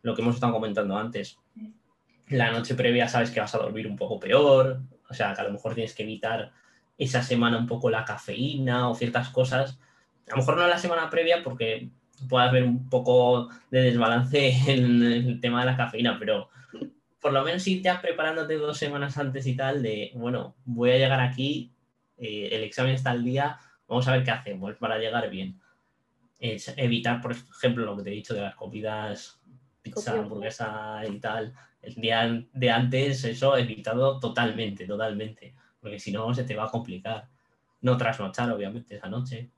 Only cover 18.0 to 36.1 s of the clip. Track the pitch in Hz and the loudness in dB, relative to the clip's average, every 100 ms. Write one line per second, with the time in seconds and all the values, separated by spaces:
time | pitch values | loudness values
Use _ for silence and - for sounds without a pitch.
18 | 175 165 156 160 151 156 151 147 147 143 | 0 -2 -2 -2 -2 -2 -2 -2 -4 -4
19 | 143 139 143 131 131 127 135 143 117 107 | -4 -4 -4 -2 -4 -2 -2 0 -2 -4
20 | - 123 120 120 95 - 127 117 120 127 | -8 -6 -4 -4 -6 -14 -8 0 4 6
21 | 131 131 123 127 139 147 - _ _ _ | 4 4 0 0 -2 -4 -8 _ _ _
22 | _ _ 117 104 101 110 107 - 131 131 | _ _ -10 -8 -6 -4 -6 -2 0 0
23 | 131 123 120 131 143 - _ _ _ 120 | 0 -2 -2 0 -2 -6 _ _ _ 0
24 | 127 131 127 110 - 95 98 107 113 110 | 2 2 2 -2 -4 -8 -10 -6 -4 -2
25 | 113 117 - 92 95 - _ _ _ _ | -2 -2 -4 -6 -10 -10 _ _ _ _
26 | _ _ _ _ 120 104 - 135 123 117 | _ _ _ _ -6 -6 -10 -2 0 2
27 | 117 120 123 117 - - 127 120 107 101 | 0 -2 -4 -8 -12 -2 0 0 -4 -6
28 | 98 104 - 107 101 - 95 107 107 107 | -8 -10 -8 -6 -6 -10 -14 -8 -6 -6
29 | 107 101 - _ _ - _ _ - - | -8 -10 -14 _ _ -20 _ _ -12 -8
30 | 202 113 104 104 101 - 110 107 107 107 | -4 -4 -4 -8 -10 -8 -8 -8 -10 -8
31 | 107 104 113 110 110 - - _ 113 117 | -8 -8 -6 -6 -8 -12 -20 _ -18 -6
32 | 110 113 117 117 117 131 123 117 127 131 | 0 2 2 -2 -6 0 2 4 2 2
33 | 139 131 117 113 135 135 117 107 110 117 | 0 -2 -4 0 4 4 2 -4 -4 0
34 | 135 135 117 - 117 110 110 98 92 104 | 0 0 -4 0 0 0 -6 -6 -8 -4
35 | 110 104 110 - - _ _ _ 107 104 | -4 -4 -8 -12 -20 _ _ _ -16 -12
36 | 110 | -8